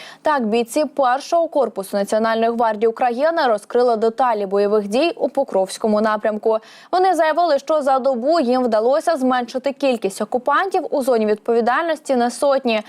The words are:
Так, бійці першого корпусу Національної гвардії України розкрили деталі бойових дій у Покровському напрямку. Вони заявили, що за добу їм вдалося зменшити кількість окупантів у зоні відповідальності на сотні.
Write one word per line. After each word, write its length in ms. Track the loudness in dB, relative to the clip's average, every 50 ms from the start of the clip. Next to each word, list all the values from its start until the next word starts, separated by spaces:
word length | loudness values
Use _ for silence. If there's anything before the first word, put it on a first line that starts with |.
| -20 -20 -12 -4
Так, 240 | -2 0 0 0 0
бійці 380 | 0 -2 -2 -2 -2 -2 -2 -2
першого 640 | -2 -2 0 0 0 0 -2 -2 -2 0 0 0 0
корпусу 480 | 0 0 -2 -2 -4 -8 -8 -4 -4
Національної 560 | -4 -2 -2 -2 0 0 0 0 0 0 0
гвардії 360 | 0 0 0 0 0 0 0 -2
України 580 | 0 0 -2 -2 0 0 0 0 0 0 0
розкрили 500 | 0 0 -2 -2 -2 0 2 2 2 2
деталі 500 | 2 0 0 0 0 0 0 0 -2 -2
бойових 420 | -2 0 0 2 2 2 0 0 0
дій 240 | 0 0 0 0 0
у 120 | -2 -4 -4
Покровському 720 | -2 -2 -2 0 0 -2 -2 -2 -4 -4 -2 0 0 2
напрямку. 580 | 2 0 0 -2 -2 -4 -4 -2 0 0 0 -2 -4 -10 -20 -20 -8 -4
Вони 220 | 0 2 2 2 2
заявили, 440 | 2 2 2 2 2 2 2 0 0
що 240 | 0 0 0 0
за 160 | 2 2 2 2
добу 420 | 2 0 -2 0 0 2 2 2
їм 220 | 2 2 2 0
вдалося 540 | 0 2 0 2 2 2 2 0 0 0 0
зменшити 560 | 0 0 0 0 0 -2 -4 -6 -6 -4 -6
кількість 500 | -4 -2 0 0 0 0 -2 -6 -6 -6
окупантів 640 | -6 -4 -4 -4 0 0 0 0 0 0 -2 -2 -2 -2
у 120 | -2 -2
зоні 240 | 0 2 2 2 2
відповідальності 920 | 0 -2 -2 -2 0 0 0 2 0 0 0 0 -2 -4 -4 -2 -2 0
на 140 | 0 0 0
сотні. 520 | -2 0 0 2 2 2 0 0 -2 -2 -4